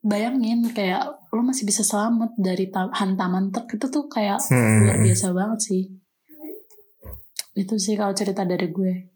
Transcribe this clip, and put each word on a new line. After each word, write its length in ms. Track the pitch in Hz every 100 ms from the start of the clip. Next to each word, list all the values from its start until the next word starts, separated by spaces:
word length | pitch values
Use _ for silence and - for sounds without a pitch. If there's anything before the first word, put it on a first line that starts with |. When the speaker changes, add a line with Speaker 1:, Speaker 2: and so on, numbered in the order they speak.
Speaker 1:
bayangin 580 | 214 208 226 262 220 233 233
kayak 340 | - 196 190 - - _
lo 140 | 226
masih 180 | 240 262
bisa 180 | 202 208
selamat 520 | 208 208 214 233 226
dari 320 | - 185 180 190
ta-, 240 | 190 185
hantaman 580 | - 196 190 185 185 196
truk 200 | 190 -
itu 160 | 220 269
tuh 200 | 294 285
kayak 360 | - 208 202
Speaker 2:
Hmm. 400 | - 127 113 107
Speaker 1:
luar 160 | 107 101
biasa 320 | 110 107 185
banget 300 | 180 208 226
sih. 200 | - 190 190 190 _ _ _ 311 311 403 - - _ _ - - - - -
Itu 220 | - 190 220
sih 180 | 185
kalau 160 | 214 208
cerita 300 | 196 196 196
dari 260 | 190 180 180
gue. 240 | 175 185 180 -